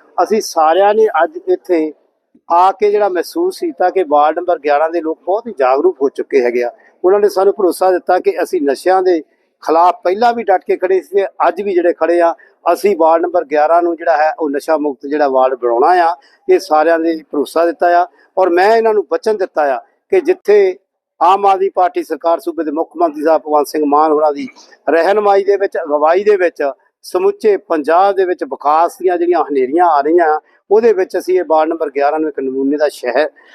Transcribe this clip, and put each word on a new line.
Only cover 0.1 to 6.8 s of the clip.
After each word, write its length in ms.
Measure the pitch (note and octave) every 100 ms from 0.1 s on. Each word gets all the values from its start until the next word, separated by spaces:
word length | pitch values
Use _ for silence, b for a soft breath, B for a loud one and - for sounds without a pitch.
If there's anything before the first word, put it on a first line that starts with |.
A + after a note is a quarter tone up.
| -
ਅਸੀਂ 240 | F3 G#3+
ਸਾਰਿਆਂ 520 | - E3 D#3 F3 G3+
ਨੇ 120 | G#3+ G#3+ -
ਅੱਜ 160 | A#3 F4 F#3
ਇੱਥੇ 440 | F3+ - E3+ D#3 - _ _ _ _ -
ਆ 220 | E3+ F#3+
ਕੇ 180 | F#3+ G#3
ਜਿਹੜਾ 180 | G#3 G3+
ਮਹਿਸੂਸ 500 | F3 D#3 E3 F#3 -
ਕੀਤਾ 300 | F3 - F#3
ਕਿ 120 | F#3+ D3+
ਵਾਰਡ 300 | D3 D3+ D#3+
ਨੰਬਰ 200 | F3+ D#3+
ਗਿਆਰਾਂ 300 | D3 C#3+ D#3+
ਦੇ 100 | E3+
ਲੋਕ 180 | D#3+ D#3
ਬਹੁਤ 220 | F3 G#3 A#3+
ਹੀ 60 | F#3+
ਜਾਗਰੂਕ 420 | B2+ C3+ F3 -
ਹੋ 60 | C#3
ਚੁੱਕੇ 340 | - - C3+
ਹੈਗੇ 200 | A#2+ A#2+
ਆ। 60 | A#2+ -